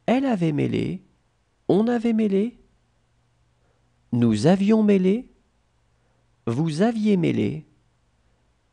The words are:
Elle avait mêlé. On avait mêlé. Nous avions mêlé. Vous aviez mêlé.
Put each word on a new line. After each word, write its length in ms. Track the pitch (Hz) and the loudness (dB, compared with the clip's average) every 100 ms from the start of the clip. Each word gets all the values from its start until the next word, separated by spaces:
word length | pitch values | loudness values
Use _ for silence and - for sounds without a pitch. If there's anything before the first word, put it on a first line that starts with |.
Elle 220 | - 247 269 | -2 -2 0
avait 260 | 214 165 | -2 -2
mêlé. 500 | 143 131 113 120 185 - _ _ _ _ _ - | -2 -2 -2 -4 -8 -12 _ _ _ _ _ 0
On 200 | 175 226 | 0 0
avait 240 | 240 233 | -2 -2
mêlé. 460 | 220 220 190 226 - _ _ _ _ _ _ _ _ _ _ _ _ _ _ _ | 0 0 0 -4 -8 _ _ _ _ _ _ _ _ _ _ _ _ _ _ _
Nous 340 | 120 117 107 135 | 0 2 2 2
avions 360 | 190 196 220 | 2 2 2
mêlé. 480 | 214 196 185 220 262 _ _ _ _ _ _ _ _ _ _ _ - | 2 2 2 -2 -6 _ _ _ _ _ _ _ _ _ _ _ -6
Vous 360 | 117 165 147 | -4 -2 0
aviez 340 | 220 226 214 190 | 0 0 0 0
mêlé. 500 | 151 113 107 151 - _ _ _ _ _ _ _ _ _ _ | 0 -2 -4 -6 -14 _ _ _ _ _ _ _ _ _ _